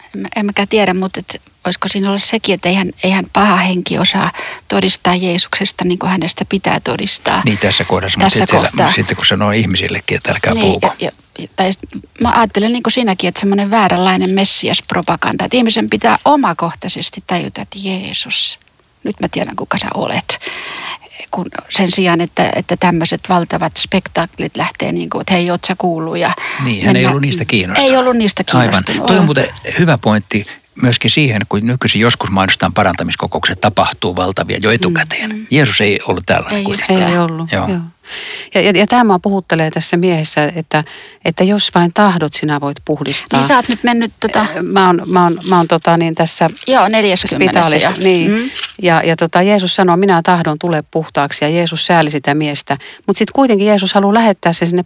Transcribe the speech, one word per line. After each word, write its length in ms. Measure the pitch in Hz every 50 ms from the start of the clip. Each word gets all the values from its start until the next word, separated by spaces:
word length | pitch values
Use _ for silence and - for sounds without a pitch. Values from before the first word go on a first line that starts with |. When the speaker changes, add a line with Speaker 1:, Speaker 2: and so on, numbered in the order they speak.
| - - -
Speaker 1:
En 60 | 196
mä, 60 | 196 190 -
en 100 | 226 208
mäkään 220 | 202 196 - 196
tiedä, 260 | - 220 214 202 185 180
mut 240 | 185 190 185 -
et 240 | - 185 - - - - _ _ _ -
olisiko 220 | 180 180 - -
siinä 200 | 196 - 202 196 196
ollut 140 | 202 202 -
sekin, 320 | - 226 220 - 208 185
että 140 | 175 - 175
eihän, 200 | 185 196 185 180 - - -
eihän 220 | 185 190 190 180 - -
paha 220 | 190 202 208 190
henki 420 | 185 180 185 185 180 180 - 165 156
osaa 320 | 185 - - 190 - 185 - - - - - - -
todistaa 480 | - 202 202 190 185 - - - 180 180
Jeesuksesta 680 | 180 185 180 170 180 - - - - 202 190 - - 185
niin 160 | 180 180 185
kuin 100 | - 180
hänestä 360 | 185 180 160 175 - - - -
pitää 300 | - 190 - - - -
todistaa. 600 | - - - - - - - - - 160 190 190 -
Speaker 2:
Niin, 120 | 123 107
tässä 260 | 98 107 98 - - -
kohdassa, 360 | - - 92 95 95 - 190
mut 40 | 196
Speaker 1:
Tässä 140 | 190 - 220
Speaker 2:
sit 100 | 202 -
siellä, 180 | - 143 -
Speaker 1:
kohtaa. 240 | - - - - 151 -
Speaker 2:
sitten 240 | - - - 98
kun 80 | - -
sanoo 260 | - 104 95 104 104
ihmisillekin, 640 | 104 113 107 92 92 90 98 95 95 92 - - 98
että 140 | - - -
älkää 220 | - - - - 226
Speaker 1:
Niin, 120 | 226 214
Speaker 2:
puhuko. 280 | 196 185 - - - - -
Speaker 1:
ja, 120 | 175 - - - _ _ - -
ja, 80 | - - _
tai 180 | - 190 190 196
sit 80 | - - - - 202 - - _ - 233
mä 80 | 240
ajattelen 420 | - 240 226 208 - 196 208 226 240
niin 100 | 247 233
kuin 100 | 226 -
sinäkin, 340 | 254 240 208 185 - -
että 120 | 175 175 -
semmonen 300 | - 196 196 202 202 196
vääränlainen 640 | 220 226 202 180 175 175 180 190 185 185 185 185 190
messiaspropaganda, 1120 | 196 196 190 - - - - - - - - - 185 170 - 170 165 - - - - -
että 120 | - -
ihmisen 320 | 254 240 226 220 226 208 214
pitää 280 | 208 208 - 226 214 - -
omakohtaisesti 960 | 277 294 285 254 190 165 - - 165 - - - 190 - 175 170 - - 196 -
tajuta, 340 | - 185 175 - 202 - 190
että 180 | 202 - - 196 196
Jeesus, 760 | 190 190 185 190 - - - - 240 - - - - - - _ _ _ _ _ _ _ _ -
nyt 160 | - 202 -
mä 80 | -
tiedän, 280 | - - - - - -
kuka 220 | - - - -
sä 100 | - - - -
olet. 460 | - - - - 175 - - - - - - - - - - - - - - - - - - - - - -
Kun 140 | - - - - - - - -
sen 220 | - - 196 175
sijaan, 300 | - 196 185 175 170 165
että, 300 | 170 160 - - 143 - -
että 220 | - - - 175
tämmöiset 440 | - - 180 175 165 165 165 175 170 - -
valtavat 480 | 185 175 170 - - 175 170 160 -
spektaaklit 800 | - - - - 190 - - - 180 165 - - - 160 156 -
lähtee 340 | - - - - - - -
niin 180 | 170 175 170 165
kuin, 120 | - -
että 120 | 190 - 190
hei, 180 | 175 175 180
oot 120 | 175 175 -
sä 120 | - 185
kuullut 400 | - - 180 165 160 160 165 165
ja 140 | 170 170 - - - - - - - 135
Speaker 2:
Niin, 200 | 127 110 95 92
hän 100 | 107 127
ei 60 | 127
Speaker 1:
mennään. 100 | 127 127
Speaker 2:
ollut 100 | 135 143
niistä 240 | 143 139 104 87 -
kiinnostunut. 460 | - - 101 92 90 - - 277 262
Speaker 1:
Ei 60 | 262
ollut 200 | 262 254 254 240
niistä 260 | 233 220 202 - - 185 - -
Speaker 2:
Aivan. 80 | 127
Speaker 1:
kiinnostunut. 440 | 120 110 98 95 92 - 110 - -
Speaker 2:
Toi 80 | 147 185
on 40 | 190
Speaker 1:
Joo. 60 | 175
Speaker 2:
muuten 220 | 151 147 - - - - - - - - -
hyvä 180 | 143 135 127
pointti 480 | 110 - 113 107 107 - - - 104 101 - - - _ _ _ -
myöskin 300 | 127 123 117 - - 117
siihen, 300 | - - 151 131 113 101 104 -
kun 180 | - 104 107
nykyisin 340 | 120 123 127 - 110 - 101
joskus 280 | 110 120 - - - 107
mainostetaan 440 | 98 95 95 92 - - - 90 87
parantamiskokoukset 880 | - 101 92 85 - 85 82 - - - 90 - 78 - - 98 -
tapahtuu 540 | - 107 98 - 92 - - - - 90 90
valtavia 420 | 92 90 92 95 - 87 92 95 92
jo 100 | 98 107
etukäteen. 580 | 117 - - 180 - - - - - - 226 220
Speaker 1:
Mm, 80 | 214
mm. 100 | 214 220 -
Speaker 2:
Jeesus 300 | - 151 139 110 101 -
ei 180 | 107 104 98 - -
ollut 160 | - 98 90 -
tällainen 320 | - 90 85 - - 208
Speaker 1:
Ei 60 | 202 196
Speaker 2:
kuitenkaan. 480 | 202 202 196 - - 190 185 180 175
Speaker 3:
Ei 60 | 175
ollut, 340 | 175 170 165 160 160 165 160
Speaker 2:
Joo. 160 | - 95 -
Speaker 3:
joo. 120 | - 185 175 170 165 - _ _ - - - - - - - - - -
Ja, 80 | 196
ja, 100 | 175 202
ja 160 | 190 170 208
tää 160 | - 247 247 240
mua 160 | 208 190 175
puhuttelee 520 | - 208 196 196 - - 170 160 160 160
tässä 260 | - 165 160 - 175
miehessä, 540 | 170 175 185 175 160 156 - - 156 147 143 170
että, 280 | 165 160 - - 151 156 - - - - - - _ -
että 180 | 165 165 - 190
jos 280 | 190 208 208 - 175 -
vain 180 | 175 170 175 170
tahdot, 400 | - 208 202 175 175 156 147 -
sinä 280 | - - 156 147 143
voit 160 | 143 143 143 - -
puhdistaa. 540 | - 156 - 143 - 143 - - - - -
Speaker 1:
Niin 80 | -
sä 80 | - 277
oot 140 | 254 240 -
nyt 140 | 233 - -
mennyt 300 | 240 240 233 233 - - _
tota 200 | - 214 - -
Speaker 3:
Äh, 80 | 214 - - 156
mä 260 | 180 175 190 196 190
oon, 140 | 180 175 170 185
mä 160 | 170 180 180 175
oon, 140 | 170 165 170 - 180
mä 80 | 190
oon, 100 | 175 165
tota, 300 | 165 170 165 - 175 170
niin, 180 | 170 170 165 160
tässä 340 | - 165 160 - - 175 160 156 - -
Speaker 1:
Joo, 200 | - 262 247 185
neljäskymmenes 600 | 208 220 220 208 202 180 202 - - - - 190 185 -
Speaker 3:
spitaalissa. 340 | 180 170 160 151 - - 165
Speaker 1:
ja 140 | 180 170 185
Speaker 3:
Niin. 280 | 190 185 175 165 185
Speaker 1:
Mm. 180 | 208 226 240 269 - - - - - -
Speaker 3:
Ja, 200 | 190 175 165 160 -
ja, 100 | 170 165
tota, 260 | - 170 160 - 175
Jeesus 340 | 185 202 208 202 185 180 -
sanoo, 220 | - 190 180 170
minä 240 | 175 202 196 180 165 165
tahdon, 360 | 196 180 165 165 160 151 156
tule 240 | - 175 165 151 147 -
puhtaaksi, 540 | - 165 156 - - 147 143 143 - - 147
ja 40 | 151
Jeesus 360 | 165 175 170 165 165 156 -
sääli 260 | - 175 165 156 147
sitä 220 | 147 143 - 147 143
miestä. 440 | 156 156 147 143 - - - 143 - - - - - _
Mut 100 | - 196
sit 140 | - 220 -
kuitenkin 360 | - 277 269 247 220 196 202
Jeesus 260 | 214 208 196 190 190 -
haluaa 200 | 202 196 202 208
lähettää 400 | 233 226 220 185 - - 170 165
sen 140 | - 175
sinne 160 | 170 175 180 175